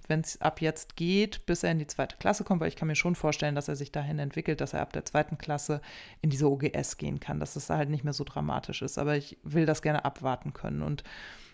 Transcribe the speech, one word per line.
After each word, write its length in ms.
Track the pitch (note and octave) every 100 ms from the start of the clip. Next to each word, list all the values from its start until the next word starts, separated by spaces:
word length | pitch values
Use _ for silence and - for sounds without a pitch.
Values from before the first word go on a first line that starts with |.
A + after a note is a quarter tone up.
| -
wenn's 340 | D#3 D#3+ -
ab 200 | D#3 -
jetzt 360 | D#3 - - -
geht, 500 | E3+ G3 G#3 - -
bis 160 | E3+
er 100 | E3+
in 60 | D#3+
die 80 | D3+
zweite 300 | - C3+ -
Klasse 280 | - G3+
kommt, 160 | - F3+
weil 80 | E3
ich 80 | -
kann 120 | D#3+
mir 60 |
schon 200 | D3+ F3
vorstellen, 400 | F3 D#3 D3 D3
dass 140 | D3 D3
er 80 | C#3
sich 140 | C#3+
dahin 280 | D#3 C#3+ D3+
entwickelt, 420 | C#3+ D#3+ D#3+ D3+
dass 140 | C#3
er 80 | -
ab 100 | -
der 140 | D#3 -
zweiten 320 | D3+ D#3 D3+
Klasse 420 | - D3 - D3 - - - -
in 80 | D#3
diese 200 | C3+ D3
O 60 | C#3
G 160 | D3+
S 260 | - C#3+ -
gehen 220 | D3 C#3+
kann, 200 | - D3
dass 140 | D3+
das 160 | D3 -
halt 180 | D#3 C#3+
nicht 160 | D3+
mehr 80 | C#3+
so 120 | C#3+
dramatisch 580 | C#3+ D3+ D3 C3 - -
ist. 160 | - -
Aber 180 | C#3+ D3
ich 220 | C#3+ -
will 220 | - D#3+
das 160 | D#3 D3+
gerne 240 | D#3 D3+
abwarten 480 | C3+ - C3 B2 D3
können. 300 | - - -
Und 220 | D3+ D3 - - - - -